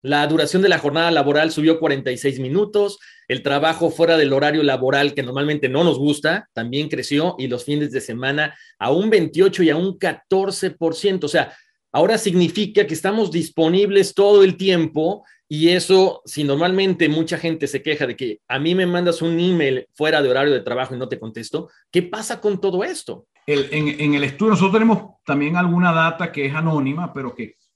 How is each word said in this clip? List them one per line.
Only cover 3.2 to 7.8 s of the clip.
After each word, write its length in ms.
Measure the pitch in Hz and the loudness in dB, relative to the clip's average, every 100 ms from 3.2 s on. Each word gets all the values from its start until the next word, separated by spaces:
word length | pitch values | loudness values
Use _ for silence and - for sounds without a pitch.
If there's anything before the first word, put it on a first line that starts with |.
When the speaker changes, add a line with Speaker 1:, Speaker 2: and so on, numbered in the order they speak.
| - | -8
Speaker 1:
el 160 | 127 | -4
trabajo 480 | 139 139 156 160 165 | 0 0 0 0 -2
fuera 260 | - 165 165 | 2 2 4
del 160 | 143 | 4
horario 300 | 135 147 151 | 2 2 2
laboral, 520 | 147 131 127 139 143 | 2 2 0 2 0
que 80 | 143 | -2
normalmente 460 | 123 135 143 151 139 | -6 -4 -2 -2 -2
no 140 | 135 | 2
nos 160 | 175 131 | 2 2
gusta, 500 | 143 143 151 190 - | 0 0 0 -2 -6
también 360 | - 117 135 151 | -10 -6 -6 -6
creció, 460 | 143 123 143 175 - | -6 -2 -2 -2 -4
y 80 | 131 | -6
los 180 | 120 | -6
fines 260 | - 147 | -4 -4